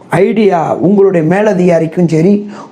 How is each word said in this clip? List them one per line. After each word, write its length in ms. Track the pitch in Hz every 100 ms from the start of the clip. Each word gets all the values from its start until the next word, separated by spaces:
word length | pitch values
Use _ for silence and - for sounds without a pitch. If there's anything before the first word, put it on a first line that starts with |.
| -
ஐடியா 640 | 165 214 214 214 175 151 -
உங்களுடைய 520 | 160 208 196 185 156
மேலதிகாரிக்கும் 800 | 190 214 185 180 165 160 - 170
சரி, 440 | 156 180 208 208 - -